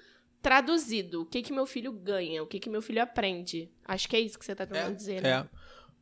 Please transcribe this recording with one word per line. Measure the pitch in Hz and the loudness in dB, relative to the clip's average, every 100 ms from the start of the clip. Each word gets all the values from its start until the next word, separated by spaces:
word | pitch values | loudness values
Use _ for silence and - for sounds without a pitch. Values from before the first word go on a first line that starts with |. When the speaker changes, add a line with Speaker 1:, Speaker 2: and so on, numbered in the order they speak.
| - - _ _ | -18 -20 _ _
Speaker 1:
traduzido. | 277 262 269 339 254 220 175 170 | 6 6 6 2 2 -2 -2 -4
O | 165 | -2
que | 247 | -4
que | - | -2
meu | 277 262 | -2 -2
filho | 247 240 | -2 -6
ganha? | 214 180 196 170 160 | -8 -2 -2 0 -4
O | 156 | -4
que | 196 | -6
que | 226 | -4
meu | 214 | -6
filho | 220 220 | -2 0
aprende? | 240 - 202 175 175 165 165 _ | 0 2 0 0 -4 -6 -8 _
Acho | - 190 - | -6 -4 2
que | 226 | 2
é | |
isso | 226 - | 2 -2
que | |
você | - | -8
tá | 196 | -6
tentando | 190 160 175 | -4 -2 -2
Speaker 2:
É, | |
Speaker 1:
dizer, | 196 202 190 | -4 -6 0
né? | 139 | 2
Speaker 2:
é. | 131 147 - - - - _ | 2 0 -12 -20 -20 -20 _